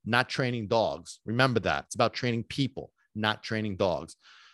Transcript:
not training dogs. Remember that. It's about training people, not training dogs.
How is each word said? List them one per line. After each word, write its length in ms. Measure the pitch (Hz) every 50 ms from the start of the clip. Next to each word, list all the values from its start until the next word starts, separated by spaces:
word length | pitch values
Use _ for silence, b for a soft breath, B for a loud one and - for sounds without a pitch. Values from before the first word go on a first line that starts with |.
| -
not 240 | 101 113 120 127 -
training 380 | - - 139 123 120 120 110 95
dogs. 540 | 117 113 107 80 71 80 85 - - - -
Remember 340 | - 110 120 131 135 120 110
that. 240 | 92 92 76 71 -
It's 100 | - -
about 180 | 101 120 113 -
training 300 | - - 123 117 117 107
people, 480 | - - - 139 127 - - 71 - _ _ _ _ -
not 260 | 107 107 107 107 -
training 360 | - - 113 110 107 107 98 90
dogs. 380 | 101 95 82 69 78 - - _ b b b b b b